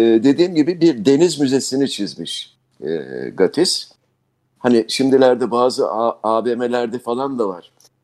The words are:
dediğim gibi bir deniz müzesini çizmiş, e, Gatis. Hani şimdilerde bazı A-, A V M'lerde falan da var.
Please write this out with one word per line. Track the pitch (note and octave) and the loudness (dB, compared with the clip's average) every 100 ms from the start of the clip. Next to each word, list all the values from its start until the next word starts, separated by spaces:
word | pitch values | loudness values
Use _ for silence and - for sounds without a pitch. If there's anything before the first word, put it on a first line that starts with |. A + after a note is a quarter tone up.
| A2+ A2+ | 6 6
dediğim | C3 C#3 F3 E3 | 4 2 2 0
gibi | D3 F3 | -2 2
bir | E3 B2 G2+ | 2 2 2
deniz | C#3 F3 C#3+ | 4 2 2
müzesini | C#3 C3 - C3 C#3 | 0 0 -2 -2 -2
çizmiş, | - G2 - E2 - - _ _ _ | -4 -8 -10 -12 -12 -14 _ _ _
e, | D2 D#2+ C2 B1+ B1+ - | -8 -8 -8 -10 -8 0
Gatis. | F2+ - F#3+ - - _ _ _ _ _ _ _ B2 | 0 2 -2 -2 -10 _ _ _ _ _ _ _ 0
Hani | A#2 A2 | 0 0
şimdilerde | - C3+ C3 C3 A#2+ A#2 | -2 2 4 4 2 0
bazı | A#2 B2+ B2 A2+ | 0 0 0 -4
A-, | G#2 A#2 - | -2 -4 -2
A | G#2+ A2+ A2+ | -2 -2 -2
V | A#2+ | -4
M'lerde | B2 B2 A#2+ A#2+ | -2 -4 -4 -6
falan | A#2+ A#2+ C#3 B2+ | -6 -6 -4 -4
da | G2+ | -6
var. | F2 - _ _ _ | -6 -16 _ _ _